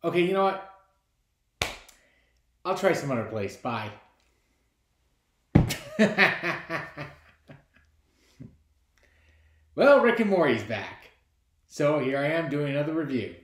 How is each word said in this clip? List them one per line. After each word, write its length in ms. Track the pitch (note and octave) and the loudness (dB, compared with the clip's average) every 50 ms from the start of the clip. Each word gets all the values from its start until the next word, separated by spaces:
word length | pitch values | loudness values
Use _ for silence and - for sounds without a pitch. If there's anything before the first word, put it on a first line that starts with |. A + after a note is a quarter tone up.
| - | -4
Okay, 180 | E3+ E3 F3 F3 | -2 0 2 2
you 100 | F3+ F#3+ | 2 2
know 120 | F#3+ G3 | 2 2
what? 200 | G3 F#3+ - - - - - _ _ _ _ _ _ _ _ _ _ _ _ _ _ _ _ - - - - - - - _ _ _ _ _ _ _ _ _ _ _ _ _ _ | 0 0 -2 -10 -16 -20 -20 _ _ _ _ _ _ _ _ _ _ _ _ _ _ _ _ -8 -6 -6 -16 -20 -20 -20 _ _ _ _ _ _ _ _ _ _ _ _ _ _
I'll 120 | E3 F#3+ | -4 -4
try 160 | F#3+ - F#3+ E3 | 0 0 0 0
some 180 | - - C#3+ | 0 -2 -4
other 140 | C3+ A#2 A2 | -4 -4 -4
place. 320 | G#2 A2+ A2 G2+ G2 - | -6 -6 -6 -6 -8 -10
Bye. 340 | - - C3 A#2 A2+ G#2+ G#2 G#2+ - - _ _ _ _ _ _ _ _ _ _ _ _ _ _ _ _ _ _ _ _ _ _ _ _ _ _ _ _ _ _ | -10 -10 -8 -6 -6 -8 -10 -12 -16 -20 _ _ _ _ _ _ _ _ _ _ _ _ _ _ _ _ _ _ _ _ _ _ _ _ _ _ _ _ _ _
<laughs> 1500 | - - - - - - - - - G#3+ G3+ - - G3 F3 - - - F3 D#3+ - - - E3 D#3 D3+ - - - D3 C#3 - - _ _ _ _ _ _ - - _ _ _ _ _ _ _ _ _ _ _ _ _ _ _ _ C3 - _ _ _ _ _ _ _ _ _ _ _ _ _ _ _ _ _ _ _ _ _ _ _ _ _ - | 4 4 4 -2 -8 -10 -16 0 0 0 2 4 4 2 2 2 -2 -6 -6 -6 -6 -8 -8 -10 -10 -10 -10 -14 -14 -16 -16 -16 -20 _ _ _ _ _ _ -20 -20 _ _ _ _ _ _ _ _ _ _ _ _ _ _ _ _ -20 -20 _ _ _ _ _ _ _ _ _ _ _ _ _ _ _ _ _ _ _ _ _ _ _ _ _ 2
Well, 220 | - C#4 C#4+ C4+ | 6 8 8 8
Rick 180 | A#3 A#3+ - - | 6 4 2 2
and 120 | A3+ G3+ | 2 2
Morty's 340 | G3 F3+ E3 C#3+ A#2+ A2 - | 2 2 4 2 2 0 -2
back. 440 | - A2+ G2+ F#2 F2 - - - - _ _ _ _ _ _ _ _ _ _ _ _ | -6 -8 -8 -8 -10 -14 -18 -20 -20 _ _ _ _ _ _ _ _ _ _ _ _
So 320 | - - D3+ D3 D3+ D3+ | -6 -2 0 0 2 0
here 180 | C3 C3 C3+ C#3 | 0 -2 -2 -2
I 140 | C#3 D3 D#3+ | -2 0 0
am 180 | E3 E3 D3 | -2 -2 -2
doing 220 | C#3 D3 D3 C#3+ C#3 | -2 -2 -2 -2 -2
another 220 | C#3+ D3 D3+ D#3 | -2 -2 -2 -2
review. 420 | D#3+ D#3+ C3+ C3+ B2 G2+ F2 - - | -4 -4 -2 -2 -4 -4 -4 -10 -16